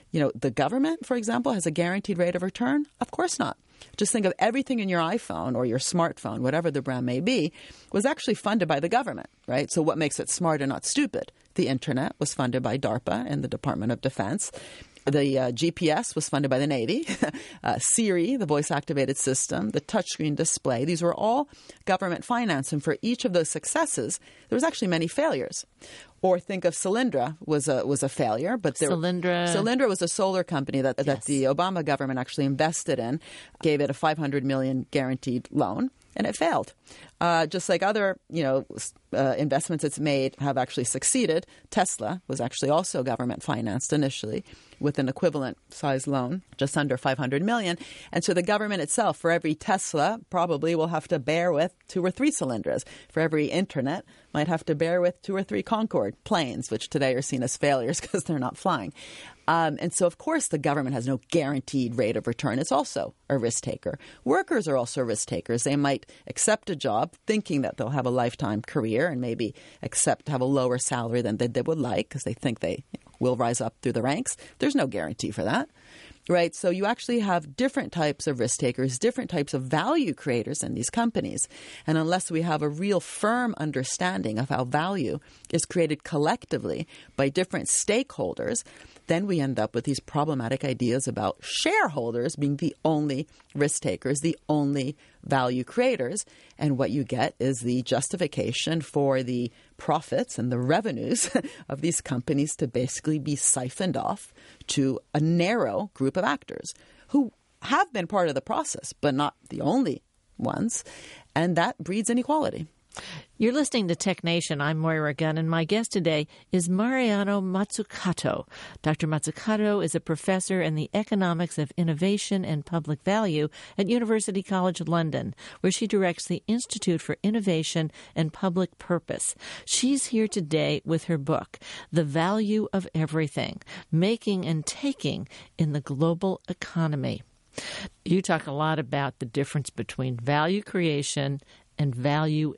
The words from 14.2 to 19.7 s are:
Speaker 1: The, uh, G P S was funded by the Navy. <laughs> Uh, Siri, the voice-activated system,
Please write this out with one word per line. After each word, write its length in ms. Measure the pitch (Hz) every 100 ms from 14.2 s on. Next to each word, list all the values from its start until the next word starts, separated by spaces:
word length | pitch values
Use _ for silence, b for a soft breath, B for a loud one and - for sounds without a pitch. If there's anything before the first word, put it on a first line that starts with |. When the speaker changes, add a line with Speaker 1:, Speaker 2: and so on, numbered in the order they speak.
| 101 190 - B B B B B -
Speaker 1:
The, 320 | 143 143 131
uh, 140 | 127
G 180 | 120 170
P 200 | - 151
S 240 | 151 -
was 140 | - -
funded 220 | 139 143
by 80 | 131
the 80 | 143
Navy. 400 | 135 117 233 330
<laughs> 40 | - 147 B B B
Uh, 120 | - -
Siri, 560 | - - 220 175 175 269
the 100 | 165
voice-activated 680 | 147 151 151 - 143 131 135
system, 540 | - 131 - - 208